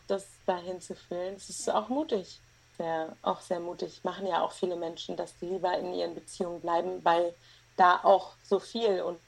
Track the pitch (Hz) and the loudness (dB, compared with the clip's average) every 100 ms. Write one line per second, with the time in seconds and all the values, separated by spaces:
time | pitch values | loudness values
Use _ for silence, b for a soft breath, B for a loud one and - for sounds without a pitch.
0 | - 196 - - - 180 175 185 - 190 | -4 -4 -6 -10 -4 -2 -4 -10 -10 -12
1 | - 175 180 196 - - - - 214 269 | -8 -6 -6 -8 -12 -8 -2 0 0 -2
2 | 311 214 175 - - _ _ - 170 160 | -2 -2 -4 -16 -20 _ _ -8 -4 -2
3 | 160 - - - - 175 170 175 175 - | -4 -6 -4 -4 -4 -6 -6 -8 -8 -8
4 | 185 180 190 165 - - 185 175 170 170 | -8 -6 -2 0 -2 -2 -4 -2 -6 -8
5 | - 175 175 - 175 185 180 180 180 180 | -10 -8 -8 -8 -6 -2 0 -2 -2 -4
6 | 170 165 - - 175 170 170 170 180 185 | -4 -6 -10 -6 -6 -4 0 0 0 0
7 | 175 170 170 - b b b - 180 180 | 4 4 4 -2 b b b 6 8 8
8 | 180 190 - - - 196 - 226 226 180 | 8 6 6 -12 -2 0 0 0 2 2
9 | 175 175 | 0 -6